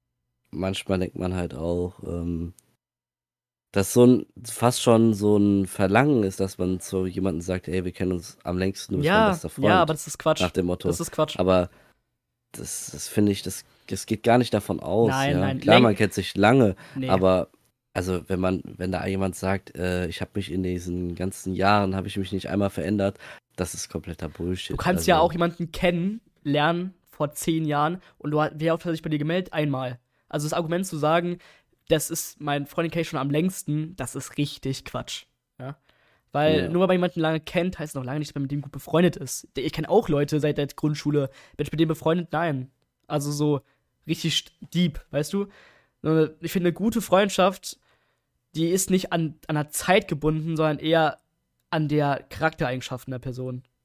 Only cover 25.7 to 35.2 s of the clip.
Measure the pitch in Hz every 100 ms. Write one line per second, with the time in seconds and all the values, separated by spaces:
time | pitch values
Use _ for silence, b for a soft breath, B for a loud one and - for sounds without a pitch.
25.7 | - 180 175 185 220 _ _ 147 143 151
26.7 | 170 185 - _ - 147 - - 160 156
27.7 | 147 151 185 b b 147 151 156 151 160
28.7 | 165 175 160 160 151 151 180 185 160 151
29.7 | 131 127 123 _ _ _ 147 151 170 160
30.7 | 175 190 156 147 170 175 175 b b b
31.7 | _ - 160 - 165 - - 147 143 143
32.7 | - 165 165 165 151 139 151 185 - -
33.7 | 151 156 185 127 139 - - 147 - 135
34.7 | 135 - 123 123 -